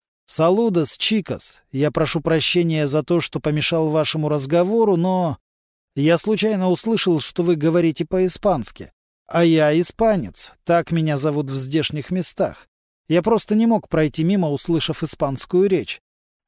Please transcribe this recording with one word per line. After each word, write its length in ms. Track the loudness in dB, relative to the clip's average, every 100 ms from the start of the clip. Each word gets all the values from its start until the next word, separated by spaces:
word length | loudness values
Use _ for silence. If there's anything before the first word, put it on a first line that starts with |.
| _ _ -10
«Салудос, 680 | 0 2 2 2 0 -2 -2
чикос! 680 | -2 -2 -2 -8 -10 -18 _
Я 180 | -2 0
прошу 320 | 0 0 -2
прощения 640 | 0 0 2 2 2 0 0
за 160 | -2
то, 180 | 0 0
что 200 | 0 -4
помешал 500 | -2 -2 0 0 0
вашему 400 | 0 0 -2 -2
разговору, 640 | -2 0 0 2 2 2 2
но 440 | 2 0 -2 -4 _ _ _ _ _ -2
я 220 | 2 2
случайно 520 | 0 0 0 0 0
услышал, 520 | 0 0 0 2 0
что 200 | -2 -2
вы 140 | 0 2
говорите 500 | 2 2 2 0 -2
по-испански. 840 | 0 0 0 0 0 -4 -12 -18 _ _ _ -4
А 180 | 2 4
я 320 | 4 4 2
испанец, 760 | 0 0 2 2 -2 -10 -12 _ 0
так 260 | 0 2
меня 240 | 0 0 0
зовут 340 | 0 -2 -4
в 60 | -6
здешних 560 | -4 -2 -2 -6 -6
местах. 560 | -4 -4 -2 -4 -4 -20 _ _ _ -2
Я 140 | 0
просто 340 | 2 0 0 2
не 100 | 2
мог 220 | 2 0
пройти 380 | 0 0 0 0
мимо, 240 | 0 0
услышав 540 | -2 -2 -2 -2 -4
испанскую 640 | -6 -4 -4 -4 -2 2 2
речь. 320 | 2 -2 -10 _ _ _ _